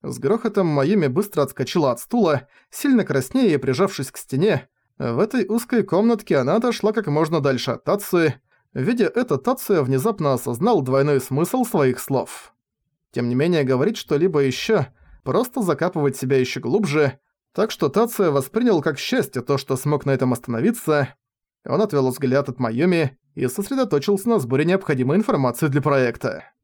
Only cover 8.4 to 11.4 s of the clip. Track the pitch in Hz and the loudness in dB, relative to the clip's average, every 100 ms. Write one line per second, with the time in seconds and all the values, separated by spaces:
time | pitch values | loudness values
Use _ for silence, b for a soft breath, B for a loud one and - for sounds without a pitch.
8.4 | _ _ _ - 139 240 175 226 254 135 | _ _ _ -4 -2 2 0 0 -2 -2
9.4 | 233 254 - 185 131 135 196 214 151 131 | -2 -4 0 0 2 0 0 0 0 0
10.4 | - 120 202 208 131 135 143 143 - 135 | -2 -2 2 2 2 2 2 2 0 -2